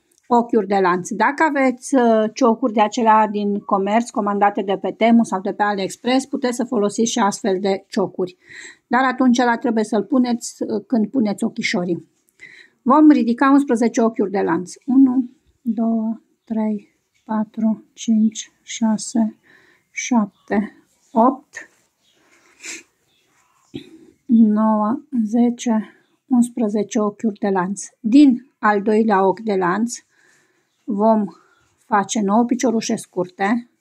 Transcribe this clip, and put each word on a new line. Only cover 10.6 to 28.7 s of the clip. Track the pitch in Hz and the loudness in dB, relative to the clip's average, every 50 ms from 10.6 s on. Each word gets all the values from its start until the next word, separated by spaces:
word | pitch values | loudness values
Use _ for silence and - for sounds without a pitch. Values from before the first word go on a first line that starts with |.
| 247 | -8
uh, | - 226 202 202 - | -6 -6 -8 -6 -4
când | 269 226 214 202 | -2 -2 -2 -2
puneți | - 269 220 202 196 - - | -2 -2 -2 -2 -2 -4 -6
ochișorii. | - - - 185 - - 185 180 180 170 - - _ _ _ _ _ _ _ - - - - - _ _ _ | -6 -6 -6 -8 -4 -4 -4 -4 -4 -6 -6 -8 _ _ _ _ _ _ _ -20 -20 -20 -20 -20 _ _ _
Vom | - 240 269 311 311 302 | 0 2 4 6 8 8
ridica | 285 247 226 226 233 - 277 269 | 6 6 4 0 0 0 2 4
unsprezece | 277 277 277 - 240 220 240 220 226 240 | 4 4 4 2 0 0 0 0 2 2
ochiuri | 226 226 226 - 214 185 | 0 0 0 -2 -4 -2
de | 190 196 | -2 -2
lanț. | 190 185 170 175 180 - - - - | -2 -2 -2 -4 -4 -8 -14 -14 -4
Unu, | 269 247 269 269 254 247 262 240 - _ _ _ _ _ _ | 0 4 6 6 6 4 0 -2 -4 _ _ _ _ _ _
două, | - 240 214 220 226 226 226 226 220 226 226 - _ _ _ _ _ | -8 -6 -4 -2 -2 -2 -2 -2 -2 -4 -8 -8 _ _ _ _ _
trei, | - 226 220 214 214 214 202 - _ _ _ _ _ _ _ _ | -8 -6 -4 -2 -2 -4 -6 -8 _ _ _ _ _ _ _ _
patru, | - 220 214 214 214 - 226 214 220 214 - - _ _ | -6 -4 -4 -4 -6 -6 -2 0 0 -2 -2 -8 _ _
cinci, | - - - 226 214 220 214 - - - - _ _ | -10 -2 0 2 2 2 0 0 -4 -16 -16 _ _
șase, | _ - - - 226 220 214 208 - - - 233 226 220 - _ _ _ _ _ _ _ _ _ _ _ | _ -14 -8 -4 -2 -2 -2 -2 -4 -6 -2 -2 -2 -2 -4 _ _ _ _ _ _ _ _ _ _ _
șapte, | - - - - 254 226 208 202 _ _ _ - 302 302 - - _ _ _ _ _ _ _ _ | -14 -10 -6 -2 0 0 0 -2 _ _ _ -4 -4 -4 -4 -4 _ _ _ _ _ _ _ _
opt, | - 233 226 269 285 - _ _ - - - _ _ _ _ _ _ _ _ _ _ _ _ _ _ _ _ _ _ _ - - - - - _ _ _ _ _ _ _ _ _ _ _ _ _ _ _ _ _ - - - - - - - - _ _ _ | 0 2 2 2 2 -2 _ _ -20 -20 -20 _ _ _ _ _ _ _ _ _ _ _ _ _ _ _ _ _ _ _ -18 -16 -16 -16 -18 _ _ _ _ _ _ _ _ _ _ _ _ _ _ _ _ _ -18 -18 -18 -18 -20 -20 -20 -20 _ _ _
nouă, | - 233 220 226 214 208 208 220 220 214 214 208 208 262 311 - - 277 233 220 | 2 4 4 6 4 4 2 2 0 0 0 -2 -2 -4 -6 -8 -8 -4 -4 -4
zece, | 202 220 240 240 240 240 - - 247 220 214 202 - - _ _ _ _ _ _ | -2 2 2 2 2 0 -2 -4 -2 -2 -2 -2 -6 -14 _ _ _ _ _ _
unsprezece | - 262 240 240 - - - 233 208 208 214 202 202 - 220 | -2 2 2 2 0 0 -4 -4 -2 -2 -4 -4 -2 -2 -2
ochiuri | 208 208 202 - - 226 202 - | -2 -2 -4 -4 -6 -6 -6 -2
de | - 202 | -4 -2
lanț. | 190 185 175 185 202 - - - _ _ | -2 -2 -2 -4 -6 -10 -12 -18 _ _
Din | - 220 226 285 294 269 233 - - _ _ - | -4 2 6 6 6 6 4 2 -4 _ _ -4
al | - 214 | 0 0